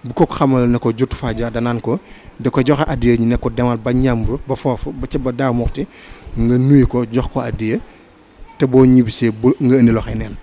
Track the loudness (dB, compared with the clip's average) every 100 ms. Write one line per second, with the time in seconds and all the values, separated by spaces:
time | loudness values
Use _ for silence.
0 | -10 -2 0 2 0 2 2 0 -2 -2
1 | -4 -4 -6 -6 -6 -4 -4 -4 -4 -6
2 | -8 -20 -20 -6 -2 0 2 2 0 0
3 | 0 2 0 0 -4 -2 -2 -2 -2 0
4 | 0 0 -2 -4 -6 -4 -4 -4 -8 -10
5 | -6 -4 -4 -2 -2 0 -2 -6 -10 -12
6 | -20 -20 -12 -2 0 2 4 4 4 0
7 | -2 -4 -2 -6 -6 -6 -4 -4 -8 -20
8 | _ _ _ _ -20 -4 4 6 8 6
9 | 4 0 0 2 0 2 2 4 4 2
10 | -2 -8 -8 -12